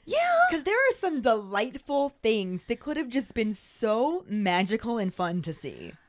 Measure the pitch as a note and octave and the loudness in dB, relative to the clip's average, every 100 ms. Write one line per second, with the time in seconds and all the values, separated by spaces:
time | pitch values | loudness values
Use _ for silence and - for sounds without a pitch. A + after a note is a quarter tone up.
0 | - C#5 F5 E5+ F5+ E4 C#4+ A4 C5+ B4 | -4 0 2 4 4 2 2 4 4 2
1 | F#4+ D4+ B3 A3 G3 G3+ B3 C#4 - C#4+ | 0 2 2 2 0 -2 -2 -6 -2 0
2 | C#4+ - A3 A3 F#3 F3+ - A#3+ - - | 0 0 0 2 0 -4 -4 -6 -4 -4
3 | B3+ B3+ - A#3 G#3+ G3+ - - A3 A3 | -2 -2 -2 -2 -2 -4 -10 -4 0 2
4 | C#4 F4+ - G#3 G3 F3+ F#3 A3 A3+ A#3 | 2 -2 -4 -2 2 2 2 -2 -2 -2
5 | F#3+ - F3 F3+ E3 D#3 C#3 - E2+ - | -2 -2 -2 -2 -4 -6 -10 -10 -14 -16